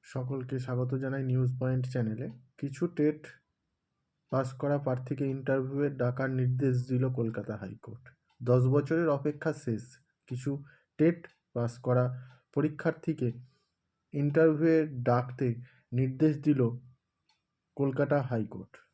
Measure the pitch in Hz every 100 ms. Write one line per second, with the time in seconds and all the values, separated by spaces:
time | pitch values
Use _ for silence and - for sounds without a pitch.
0 | - 131 127 135 127 131 127 123 123 131
1 | 135 135 131 127 127 127 127 127 127 127
2 | 110 107 139 - _ - 143 139 170 175
3 | 151 151 - - _ _ _ _ _ _
4 | _ _ _ 131 127 - 143 143 143 127
5 | 127 135 139 135 131 135 131 139 143 135
6 | 123 127 131 131 127 127 135 127 127 127
7 | 131 127 113 110 101 104 95 110 - 113
8 | - _ _ _ 123 127 127 143 143 165
9 | 165 143 147 147 160 151 - 110 - -
10 | _ _ - 127 135 139 - _ _ -
11 | 156 170 - _ _ 123 117 - 131 123
12 | 127 - - - _ - 151 151 170 156
13 | - 151 123 - - _ _ _ _ _
14 | _ 147 147 151 160 151 165 160 156 127
15 | 120 120 127 - 131 113 123 _ _ 123
16 | 131 131 156 147 151 139 117 117 - _
17 | _ _ _ _ _ _ _ - 139 127
18 | 139 143 123 117 107 92 95 - _